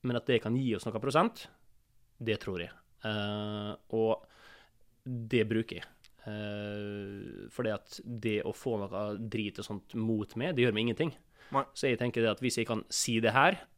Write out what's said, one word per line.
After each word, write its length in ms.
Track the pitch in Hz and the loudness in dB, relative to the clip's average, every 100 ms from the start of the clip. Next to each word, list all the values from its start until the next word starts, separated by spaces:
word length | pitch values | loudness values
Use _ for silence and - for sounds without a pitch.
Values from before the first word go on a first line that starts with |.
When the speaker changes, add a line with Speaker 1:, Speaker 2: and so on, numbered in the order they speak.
| 127 | 0
Speaker 1:
men 100 | 120 | 0
at 100 | - | 4
det 100 | 117 | 4
kan 120 | 110 123 | 4 2
gi 160 | 131 104 | 2 0
oss 120 | 110 | -2
noen 160 | 107 | -2
prosent, 420 | 131 147 220 - - _ _ _ _ _ _ _ | 2 4 4 0 -18 _ _ _ _ _ _ _
det 180 | 113 104 | -2 -2
tror 220 | - 92 | -2 -6
jeg. 80 | 85 - _ _ 110 | -8 -12 _ _ -6
Eh, 680 | 107 104 104 104 104 104 - - 113 | -4 -4 -4 -4 -6 -6 -10 -4 0
og 280 | 110 110 - - - - - _ - _ 131 | 2 0 -4 -20 -20 -20 -20 _ -20 _ -8
det 380 | 120 113 123 107 | -8 0 2 4
bruker 320 | 110 110 87 | 0 -2 -8
jeg. 60 | - _ - - | -12 _ -20 -16
Eh, 1300 | - 107 104 104 104 104 104 101 98 101 98 50 - | -10 -8 -6 -6 -6 -6 -8 -8 -8 -10 -12 -12 -12
fordi 200 | - 117 | -4 -2
at 260 | 104 - - 113 | -2 -8 -16 -10
det 340 | 120 110 104 - | -4 0 0 -2
å 80 | |
få 220 | - 127 110 | -4 -2 -2
noe 220 | 98 95 104 104 | -2 -4 -4 -4
drit 440 | 113 113 104 - | -4 -4 -4 -6
og 60 | 104 | -8
sånt 280 | 104 - 113 | -10 -6 -2
mot 380 | 110 110 101 113 | 0 0 -2 -4
meg, 180 | 156 143 | -2 4
det 100 | 123 | 4
gjør 80 | 107 | 4
meg 100 | 117 | 0
ingenting. 260 | 110 160 - _ _ - | 2 -2 -2 _ _ -2
Speaker 2:
Nei. 140 | 139 135 - | -2 -2 -2
Speaker 1:
Så 140 | 139 | 0
jeg 80 | 120 | 2
tenker 240 | 120 117 | 2 4
det 100 | 113 104 | 2 2
at 80 | |
hvis 180 | 127 117 | 0 0
jeg 80 | 113 | 0
kan 140 | 110 - | -2 -2
si 240 | - - 113 | -2 2 4
det 100 | 113 123 | 6 8
her 220 | 160 196 - | 6 4 -8